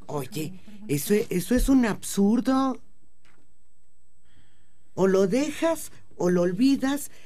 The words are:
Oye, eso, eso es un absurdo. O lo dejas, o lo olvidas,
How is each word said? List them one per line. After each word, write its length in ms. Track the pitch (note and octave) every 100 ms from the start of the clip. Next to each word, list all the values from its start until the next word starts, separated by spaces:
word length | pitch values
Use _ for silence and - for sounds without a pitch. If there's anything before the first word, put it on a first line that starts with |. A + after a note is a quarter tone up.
| -
Oye, 540 | D3 C3 D3 D#3+ F#3+ - - G#3+
eso, 280 | C#3+ - G#3 A3+
eso 260 | F3 E3+ B3
es 120 | B3+
un 180 | C4+ A#3
absurdo. 920 | F#3 - - G3 A#3+ - C4 C4+ A#3+ - - - - - - - - - - - - - - - - - - - - -
O 120 | - F#3+
lo 180 | F#3+ G3
dejas, 640 | A#3+ D4 - E4 D#4+ - - - -
o 140 | F3+
lo 120 | F3+
olvidas, 680 | F3 F#3 C4 C4+ C4+ C#4+ - -